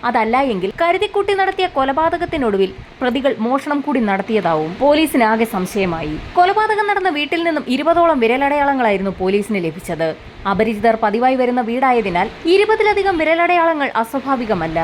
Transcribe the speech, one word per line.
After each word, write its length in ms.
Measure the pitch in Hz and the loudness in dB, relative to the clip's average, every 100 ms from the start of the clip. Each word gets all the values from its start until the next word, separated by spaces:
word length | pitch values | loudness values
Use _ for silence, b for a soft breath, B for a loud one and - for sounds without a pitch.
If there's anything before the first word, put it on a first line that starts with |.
| 240 | 0
അതല്ല 320 | 233 220 254 277 | 0 0 2 0
എങ്കിൽ 180 | 196 190 - | 0 -4 0
കരുതിക്കൂട്ടി 520 | 339 359 415 403 403 392 | 0 2 0 0 0 0
നടത്തിയ 260 | 381 381 370 277 | 0 0 -2 0
കൊലപാതകത്തിനൊടുവിൽ 920 | 269 277 320 339 330 247 240 196 190 - - - | 0 2 0 0 -4 -2 0 2 0 -2 -20 -4
പ്രതികൾ 320 | 254 247 262 226 220 | -2 0 0 0 -2
മോഷണം 320 | 269 294 285 277 | -2 -2 -4 0
കൂടി 140 | 294 214 | 0 0
നടത്തിയതാവും. 600 | 196 196 220 170 160 156 180 | -2 0 0 0 0 -2 0
പോലീസിനാകെ 640 | 269 302 311 285 220 220 226 | 2 4 2 2 2 2 0
സംശയമായി. 600 | 202 185 208 185 165 156 156 - - | -2 -4 -2 -2 -2 -6 -8 -4 2
കൊലപാതകം 480 | 359 403 427 415 415 | 2 2 0 0 0
നടന്ന 200 | 403 370 294 | 0 0 -2
വീട്ടിൽ 220 | 294 330 339 | -2 -2 -2
നിന്നും 160 | 302 247 | -2 -2
ഇരുപതോളം 460 | 262 302 339 339 294 | -2 2 4 4 4
വിരലടയാളങ്ങളായിരുന്നു 880 | 226 254 277 294 285 277 233 196 196 180 | 2 2 0 2 0 2 0 0 -2 -2
പോലീസിന് 400 | 185 202 202 208 165 | 0 0 0 -2 -4
ലഭിച്ചത്. 420 | 160 - 165 160 147 - - 196 | -6 -10 -4 -2 -4 -14 -10 -4
അപരിചിതർ 460 | 196 220 208 226 220 | 0 0 2 2 2
പതിവായി 340 | 220 214 254 262 | 0 2 2 2
വരുന്ന 200 | 247 247 226 | 0 0 -2
വീടായതിനാൽ 580 | 240 262 247 202 170 202 - 330 | 0 2 2 2 0 -2 -2 2
ഇരുപതിലധികം 600 | 381 415 440 415 403 392 349 | 2 4 2 2 2 0 0
വിരലടയാളങ്ങൾ 680 | 311 330 349 349 330 311 269 - | 0 2 2 2 2 0 -2 -2
അസ്വാഭാവികമല്ല. 760 | 226 277 247 269 233 196 160 160 | -4 -4 -2 -4 -2 -2 -2 -2